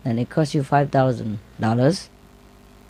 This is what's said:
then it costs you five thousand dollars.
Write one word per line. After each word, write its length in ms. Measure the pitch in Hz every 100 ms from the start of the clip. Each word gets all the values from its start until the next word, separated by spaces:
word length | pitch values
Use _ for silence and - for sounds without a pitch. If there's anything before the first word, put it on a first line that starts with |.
then 160 | 135 117
it 100 | 123
costs 240 | - 151
you 100 | 151
five 280 | 139 143 143
thousand 480 | 139 131 117 113 104 - -
dollars. 500 | 113 117 131 190 - - - - - - - - -